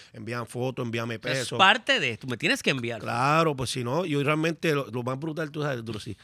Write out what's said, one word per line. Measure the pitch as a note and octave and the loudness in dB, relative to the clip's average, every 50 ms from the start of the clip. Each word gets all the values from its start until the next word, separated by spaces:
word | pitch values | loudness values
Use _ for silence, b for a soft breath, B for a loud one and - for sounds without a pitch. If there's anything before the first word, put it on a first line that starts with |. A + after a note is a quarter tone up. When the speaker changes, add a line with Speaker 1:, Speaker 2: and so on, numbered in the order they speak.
| B B | B B
Speaker 1:
envían | - A#2 A2 A2 A#2+ A#2+ A#2 | -16 -12 -8 -6 -6 -6 -6
fotos, | - - B2 B2 C3 B2 - B2 | -6 -4 -4 -2 -2 -2 -4 -4
envían | A#2 A2 A#2 A#2 A#2 | -2 -2 -2 -2 -4
Speaker 2:
Eso | A2+ | -6
es | G#2+ - A#2+ B2+ C3+ | -4 -4 -4 -2 -2
Speaker 1:
pesos. | A#2+ - - B2 | -2 -2 4 6
Speaker 2:
parte | F#3+ F#3+ G#3+ B3 - - C4+ A#3 | 6 6 6 6 2 0 2 2
de | D3+ B2 | 2 0
esto, | A2 - - B2+ | -2 -4 -6 -6
me | A#2+ | -4
tienes | G2+ - G3+ C#4 C4+ | 0 0 0 0 2
que | - F#3+ | 2 0
enviar. | D3 C3 A#2 A#2 A#2 A2+ | 0 0 -2 -4 -4 -6
Speaker 1:
Claro, | - A2+ A#2 A#2 C3 C#3+ D3+ D#3+ E3 D#3+ C#3+ | -4 -2 0 2 4 4 6 6 4 4 2
pues | C3 B2 - | 0 -4 -4
si | - C3 | -2 -2
no, | A#2+ A#2+ C3 E3 F#3+ | -2 0 0 0 0
yo | E3 C#3+ C#3+ | 0 0 2
realmente | C#3 C#3+ D3+ D#3 D#3 E3+ E3 - - E3 | 2 2 2 2 2 0 0 0 0 2
lo, | D3 C#3+ C3 | 2 2 0
lo | G#2 G#2+ B2 | -2 -4 -4
más | A#2+ B2 C3 C3+ | -4 -4 -4 -4
brutal, | D#3 D#3+ D3+ E3 D#3+ D3 | -6 -6 -4 -4 -6 -6
tú | D3 D#3 | -4 -4
sabes, | D3 D3 C3 A#2 A#2 | -2 -2 -2 -4 -6
Drusi, | A2 G#2+ G#2 - - F#2+ b | -6 -8 -8 -8 -10 -12 b